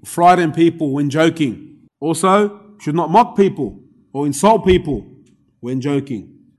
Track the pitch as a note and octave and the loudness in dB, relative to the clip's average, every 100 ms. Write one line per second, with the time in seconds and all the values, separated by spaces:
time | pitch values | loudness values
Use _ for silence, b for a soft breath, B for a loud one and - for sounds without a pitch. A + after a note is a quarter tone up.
0 | - - F3 F3+ E3+ D3 E3+ E3 D3+ C3+ | -12 2 4 6 2 2 0 2 -4 -2
1 | D3 C#3+ E3 E3 C#3+ F#2 - - _ _ | -2 2 0 2 -4 -4 -14 -20 _ _
2 | D3 D#3+ F#3+ G3 G#3 G3+ - _ - D3+ | -6 -2 2 2 0 -4 -20 _ -6 -4
3 | D#3 F#3 A#3+ - G3 G3 A#2+ - _ _ | 0 2 2 2 0 0 -10 -10 _ _
4 | _ C#3 D3 C#3 G3 A3+ F#3+ F3+ - B2 | _ -6 -6 0 2 2 2 0 0 -8
5 | F#2+ - _ _ _ _ A#2 C3 C3 C#3+ | -8 -20 _ _ _ _ -8 -6 -4 -4
6 | C#3 A2+ F#2+ - _ | -4 -10 -12 -20 _